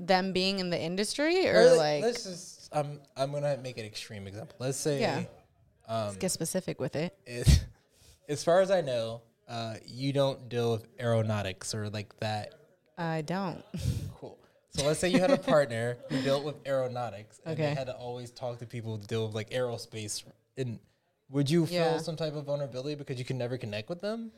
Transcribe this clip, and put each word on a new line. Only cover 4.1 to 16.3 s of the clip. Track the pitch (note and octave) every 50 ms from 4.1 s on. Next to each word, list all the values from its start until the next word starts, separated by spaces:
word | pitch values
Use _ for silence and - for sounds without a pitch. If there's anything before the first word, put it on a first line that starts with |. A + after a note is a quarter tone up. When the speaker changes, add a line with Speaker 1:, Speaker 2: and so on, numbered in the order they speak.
| A2 G2+ G2
Speaker 2:
example. | G2 G2 G2+ E3 D3 - -
Let's | B2+ C3+ C3
say, | - - D#3 C#3+ C3+
Speaker 1:
Yeah. | A3+ F3 C#3 D#3 F3 - - - _ _ _ _ _ _ _ _ -
Speaker 2:
um, | - A2+ A2+ G#2+
Speaker 1:
Let's | G#2 G2
get | F#2+ F#3+ F3+
specific | - - E3 D#3+ - F#3 - - D3+ -
with | B2+ E3 -
it. | - E3 F3 - _ -
Speaker 2:
it, | - A#2+ B2 A#2 - - - - - - _ _ _ _
<laughs> | _ - - - _ _ -
as | D3 - -
far | E3+ E3 F#3+
as | F#3+ F#3
I | G3 F3+
know, | D#3+ C#3 B2 A#2 A2+ A2+ A2+ A#2+ - _ _ _ _
uh, | - A#2 A#2 A2+ A2+ A2 - -
you | - A#2 B2 C3+ C#3 C3
don't | C#3+ C#3 C3+ C3 - B2+ A#2
deal | A#2+ A#2+ A#2 A#2
with | A#2 A2 - - - -
aeronautics | B2 A#2 A#2 A2+ A2 G#2+ G#2+ G#2 G2+ F#2+ F#2+ - - - -
or, | A2 G#2 G#2+
like, | G2+ G#2+ G2+ - - -
that. | A2 G#2+ G#2+ G#2+ G#2 - - - - _ _ _ _ _ _
Speaker 1:
I | - E3+ E3 D#3+ D#3+
don't. | D3+ D3 E3+ F#3+ G3 F3 - - - -
<laughs> | - E3 - - - - - - -
Speaker 2:
Cool. | - C#3+ A2 - - - _ _ _ _ _
So | - C3 C#3
let's | D3 D#3+ -
say | - F3+
you | F#3 -
had | F#3 F#3
a | C#4
partner | C#4 - C4+ G#3 D3+ C#3+ A#2+ A#2 A2+ A#2 B2 B2 - - -
who | D3+ C3 C3
dealt | C3+